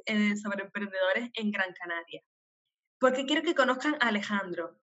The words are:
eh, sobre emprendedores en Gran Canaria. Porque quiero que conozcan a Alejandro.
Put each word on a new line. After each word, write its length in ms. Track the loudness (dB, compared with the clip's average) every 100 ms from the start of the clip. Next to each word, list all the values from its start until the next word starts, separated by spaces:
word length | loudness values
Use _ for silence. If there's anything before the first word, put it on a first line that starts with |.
| -2
eh, 300 | 2 2 2
sobre 280 | -2 -4
emprendedores 680 | -4 -6 -4 0 2 2 -2 -4
en 160 | -2
Gran 220 | -2 -4
Canaria. 480 | -4 -8 -6 -8 -16 -18 _ _ _ _ _ _ _
Porque 260 | 2 2 0
quiero 180 | 2
que 120 | 2 4
conozcan 400 | 4 2 0 0
a 140 | 0
Alejandro. 720 | 0 0 -2 -2 -6 -8 -12 _